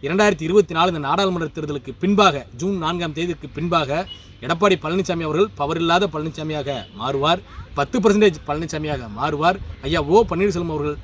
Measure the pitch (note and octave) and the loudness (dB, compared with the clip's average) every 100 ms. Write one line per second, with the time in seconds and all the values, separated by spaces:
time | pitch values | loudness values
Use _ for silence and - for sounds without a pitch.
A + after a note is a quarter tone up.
0 | C#3 F#3 G#3 E3+ D#3+ G3+ F3+ D#3+ F3+ E3 | -2 4 4 2 2 4 4 2 2 0
1 | C#3 F3 G3 F3 D#3 E3 D3+ C#3+ C3+ B2 | 0 2 2 0 -4 -6 -6 -6 -8 -4
2 | F3+ G3+ G3 C#3+ A#2+ A#2+ F3+ F#3+ D#3+ F3 | 2 6 6 4 -8 -6 -4 -2 -2 -2
3 | E3+ D3 F3 D#3+ C#3+ - E3+ E3+ C#3 D3+ | -4 -4 -4 -6 -10 -6 0 0 0 -4
4 | F#3+ - - - B2 E3+ G3+ F#3 D#3+ F3+ | -4 -12 -20 -14 -4 2 4 2 0 -2
5 | F#3 E3+ D#3+ D#3 G#3+ - C#3+ E3 E3+ F3 | 0 -2 0 2 0 0 -2 0 2 2
6 | G3 D3+ D#3 D#3 D#3 D3+ C3+ C3 F#2+ F#2+ | 2 -2 -6 -6 -6 -4 -4 -6 -8 -8
7 | A#2+ C#3 D3 F#3 - - - - C#3+ B3 | -4 0 0 0 -2 -16 -10 -4 -2 2
8 | G#3 G3+ G#3 D3+ - D3 E3 D#3 D3+ C#3 | 4 6 4 2 -6 -6 -4 -6 -4 -6
9 | A2+ G#2 D3 D3 E3+ F#3 - - C#3 E3 | -8 -4 -4 0 0 0 -8 -10 -2 -2
10 | C#3+ G3 A3 E3+ G3+ F3 E3+ D#3 D3 D3 | 4 4 4 0 0 0 -2 -2 -4 -4